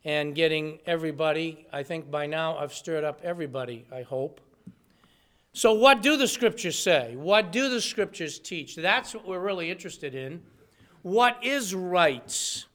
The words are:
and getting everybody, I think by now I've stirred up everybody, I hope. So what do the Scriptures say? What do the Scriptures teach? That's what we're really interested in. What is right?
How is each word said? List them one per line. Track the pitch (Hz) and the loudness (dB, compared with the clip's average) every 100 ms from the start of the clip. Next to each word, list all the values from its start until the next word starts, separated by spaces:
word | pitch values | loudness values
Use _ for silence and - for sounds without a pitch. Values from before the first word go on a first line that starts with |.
and | 156 151 147 | 0 -2 0
getting | 147 160 156 151 156 - | 2 2 2 -4 -8 -2
everybody, | 170 160 143 156 151 165 156 - | -2 -2 0 0 0 -2 -8 -10
I | 143 | -8
think | 139 165 143 | -6 -6 -4
by | 147 147 | -4 -2
now | 156 160 156 | -2 -2 -2
I've | 147 | -6
stirred | - - 160 | -8 -4 -2
up | 151 143 | -2 -4
everybody, | 175 175 151 131 123 117 117 | -6 -6 -6 -6 -6 -10 -12
I | 127 | -14
hope. | 123 131 139 - _ _ - _ _ _ _ _ _ _ _ | -6 -4 -4 -8 _ _ -20 _ _ _ _ _ _ _ _
So | - 233 | 2 4
what | 220 254 262 | 8 8 8
do | 226 302 | 6 4
the | 262 | 2
Scriptures | - 233 - 175 147 | 2 0 0 -6 -2
say? | 196 156 120 123 | 4 4 2 -6
What | 156 208 196 | 2 4 4
do | 202 269 | 0 0
the | 247 | 0
Scriptures | - - 190 - 160 - | -2 -2 -4 -2 -10 -8
teach? | - 175 131 - | -10 -10 -10 -4
That's | 170 233 247 | 2 2 0
what | 220 185 | -12 -8
we're | 185 | -6
really | 190 190 165 | -4 -4 -4
interested | 175 180 - 147 | -6 -10 -10 -10
in. | 131 131 170 - _ _ _ _ _ | -8 -10 -12 -16 _ _ _ _ _
What | 180 208 247 240 | -2 4 4 2
is | 240 277 214 | -2 -2 -2
right? | 185 180 180 165 127 - - - - - | -4 0 4 4 2 -6 -6 -4 -6 -10